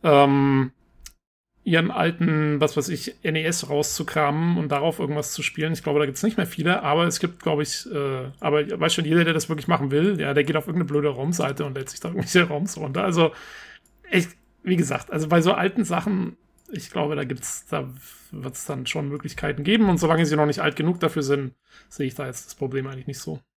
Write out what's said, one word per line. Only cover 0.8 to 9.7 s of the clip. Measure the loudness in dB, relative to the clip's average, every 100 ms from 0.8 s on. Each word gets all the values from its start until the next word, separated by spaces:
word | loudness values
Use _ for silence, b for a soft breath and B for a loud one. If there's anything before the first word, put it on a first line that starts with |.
| _ _ -20 _ _ _ _ _
ihren | 0 2 2
alten, | 2 0 2 0 2 2 2
was | 2
weiß | 0 -2
ich, | -4 -8 -6
N | -2 0
E |
S | 0 -2 -2
rauszukramen | -2 -2 -4 -4 0 0 2 2 0
und | 0
darauf | 0 0 -2
irgendwas | -4 -4 -6
zu | -4
spielen. | -6 -4 -4
Ich | -2
glaube, | 0 0
da | 0
gibt's | 0
nicht | -2 0
mehr | -4
viele, | -2 0 0
aber | 2 2 2
es | 0
gibt, | -4 -4
glaub | -2 -2
ich, | -2 -6 -6
äh, | -4 -4 -4 -8 -6
aber, | 0 2 0 0
weißt | 0
schon, | 0
jeder, | 2 4
der | 4
das | 2 0
wirklich | -4
machen | 0